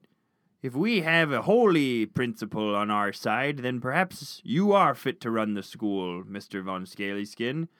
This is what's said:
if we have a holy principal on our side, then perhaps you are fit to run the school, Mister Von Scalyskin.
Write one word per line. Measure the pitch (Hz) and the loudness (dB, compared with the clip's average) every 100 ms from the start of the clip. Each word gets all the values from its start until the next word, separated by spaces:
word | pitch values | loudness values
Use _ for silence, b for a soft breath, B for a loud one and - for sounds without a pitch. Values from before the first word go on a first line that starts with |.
| _ _ _ _ _ _ | _ _ _ _ _ _
if | 135 127 | -6 -2
we | 214 220 | 2 2
have | 160 165 156 | 4 4 4
a | 123 | 2
holy | 113 226 226 165 135 120 107 | 4 6 6 6 4 2 0
principal | - 123 110 107 110 107 101 | -2 -4 -4 -6 -4 0 0
on | 104 | 0
our | 104 101 | 0 0
side, | - 117 110 143 143 | -2 -2 0 -2 -4
then | 123 127 | -4 -4
perhaps | 127 151 185 - 147 - | -2 0 -2 -4 -14 -14
you | - 139 202 | -2 2 4
are | 196 165 127 | 6 4 2
fit | 135 - | -4 -4
to | 120 | -4
run | 113 107 | -2 0
the | 101 | -4
school, | - 113 107 98 90 87 98 | -8 -6 -2 0 -2 -6 -10
Mister | 101 - 101 | -12 -8 -8
Von | 95 92 92 | -6 -8 -8
Scalyskin. | - 101 101 104 - 120 151 165 - | -8 -6 -6 -8 -6 -4 -4 -8 -6